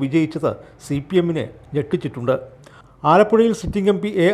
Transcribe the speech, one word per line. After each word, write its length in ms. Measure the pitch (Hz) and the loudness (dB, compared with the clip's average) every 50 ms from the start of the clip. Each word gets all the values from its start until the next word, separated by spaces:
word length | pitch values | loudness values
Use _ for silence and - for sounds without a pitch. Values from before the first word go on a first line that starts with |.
| 139 | -2
വിജയിച്ചത് 480 | 135 143 165 156 151 - 160 151 123 107 - - - - - - - | 0 0 0 0 0 -2 -4 -4 -4 -4 -6 -10 -20 -20 -20 -10 -6
സി 100 | 143 143 143 - | -6 -6 -4 0
പി 80 | 190 180 | 0 0
എമ്മിനെ 240 | 175 170 165 151 113 - - - - - - | 0 0 -2 -4 -6 -8 -10 -18 -16 -6 -6
ഞെട്ടിച്ചിട്ടുണ്ട്. 600 | 143 139 143 - - - 143 - 127 120 123 131 - - - - - - - - - - _ _ _ - 147 | -6 -4 -2 -4 -6 -6 -8 -10 -4 -2 -2 -2 -2 -4 -10 -20 -20 -20 -20 -20 -20 -20 _ _ _ 2 4
ആലപ്പുഴയിൽ 440 | 165 190 208 208 226 220 233 233 208 - | 4 6 6 4 4 4 4 2 0 -2
സിറ്റിംഗ് 300 | - 165 - 202 190 202 196 | -6 -6 -4 0 0 0 0
എം 40 | 180 196 | 0 -2
പി 80 | 208 202 190 165 | -4 0 0 2
എ 20 | 185 | 2